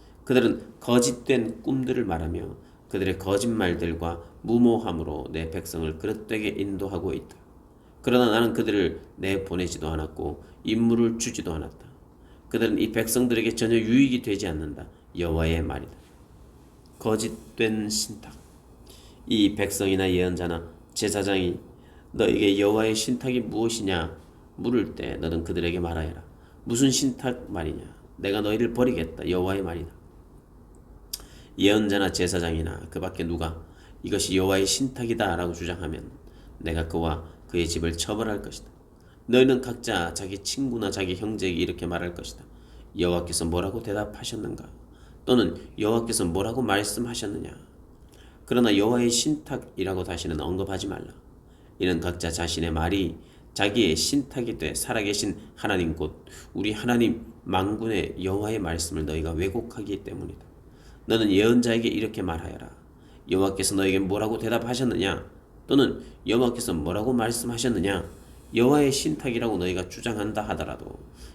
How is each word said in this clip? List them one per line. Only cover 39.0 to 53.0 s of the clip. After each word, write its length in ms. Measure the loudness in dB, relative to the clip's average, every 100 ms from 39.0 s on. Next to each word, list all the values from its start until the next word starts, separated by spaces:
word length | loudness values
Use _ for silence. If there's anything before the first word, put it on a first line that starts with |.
| -20 -14 4
너희는 360 | 8 8 6
각자 500 | 0 -6 -2 0 0
자기 260 | -4 -8 -8
친구나 520 | -6 -4 -2 -2 -2
자기 260 | -2 -2 -2
형제에게 420 | -4 -2 -2 0
이렇게 280 | -2 -2 -4
말할 280 | -4 -4
것이다. 300 | -8 -12 -16 -20 -20 -20 -20 -12 0
"여호와께서 480 | 2 2 0 -2 0
뭐라고 360 | 0 -2 -4
대답하셨는가?" 840 | -6 -4 -6 -8 -10 -8 -8 -10 -14 -20 -20 -20 -20 -8
또는 320 | 2 4 4 -2 -10 -2
"여호와께서 480 | 0 2 0 -2 0
뭐라고 340 | 0 -2 -2
말씀하셨느냐?" 960 | 0 0 0 -4 -4 -6 -6 -8 -10 -14 -20 -20 -20 -20 -20 -20 -20 -20
그러나 320 | 0 4 6 6
여호와의 340 | 6 4 4
신탁이라고 920 | 2 2 -2 -4 -10 -8 -6 -4 -2
다시는 360 | -4 -4 -4 -4
언급하지 480 | -2 -2 -2 -4 -4
말라. 260 | -6 -10 -18 -20 -20 -20 -20 -20 -2
이는 220 | 2 2
각자 300 | 0 -2 -2
자신의 400 | -2 -2 -2 -2
말이 460 | 0 2 2